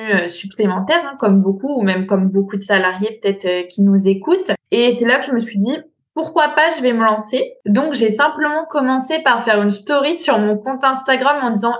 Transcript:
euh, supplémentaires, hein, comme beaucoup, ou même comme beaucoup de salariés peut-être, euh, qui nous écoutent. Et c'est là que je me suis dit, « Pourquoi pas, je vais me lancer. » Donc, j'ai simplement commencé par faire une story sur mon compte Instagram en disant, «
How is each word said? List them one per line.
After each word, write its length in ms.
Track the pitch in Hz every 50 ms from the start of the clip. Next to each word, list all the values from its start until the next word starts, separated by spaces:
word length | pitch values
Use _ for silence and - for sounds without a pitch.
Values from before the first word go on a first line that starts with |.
| 220 220
euh, 160 | 202 180 170 175
supplémentaires, 720 | 170 - - 196 - - 214 196 185 185 190 233 320 339 330
hein, 120 | 277 269 262
comme 220 | 233 208 196 196
beaucoup, 360 | 190 190 196 190 - 285 285
ou 60 | 254
même 240 | 214 190 185 185 190
comme 220 | 190 202 190 190 190
beaucoup 280 | 190 196 202 196 -
de 60 | 196
salariés 560 | 196 - 202 190 185 185 185 190 208 214 214 -
peut-être, 260 | - 196 190 196 -
euh, 160 | 185 180 180 175 175
qui 140 | - -
nous 240 | 196 196 196 196 190
écoutent. 460 | 190 196 190 190 302 349 381 370 - 190 - _ _
Et 220 | - 233 240 247
c'est 140 | 240 240 240
là 120 | 233 254 -
que 80 | -
je 60 | 285
me 80 | 262 233
suis 180 | 226 - 214 196
dit, « 200 | 196 240 294 - - - _ _ _ _ _
Pourquoi 340 | 311 320 - - 330 302 294
pas, 200 | - 302 311 330 320
je 60 | 294
vais 100 | 247 247
me 100 | 233 226
lancer. » 520 | 226 220 214 214 - - - 262 523 - - - _
Donc, 300 | 208 208 247 294 320 285
j'ai 160 | 214 226 220
simplement 560 | - - 285 302 311 285 302 294 302 311 330 320
commencé 520 | - 294 262 254 262 262 254 - 311 320
par 220 | 311 285 240 233
faire 200 | 233 233 214 208
une 80 | 208 208
story 440 | 196 - - - 294 285 277 302 339
sur 240 | 339 - - 247 208
mon 200 | 208 214 208 208
compte 260 | - 262 269 262 -
Instagram 540 | 269 269 254 - - 262 247 254 277 294 294
en 80 | 262 240
disant, « 220 | 226 196 220 233 240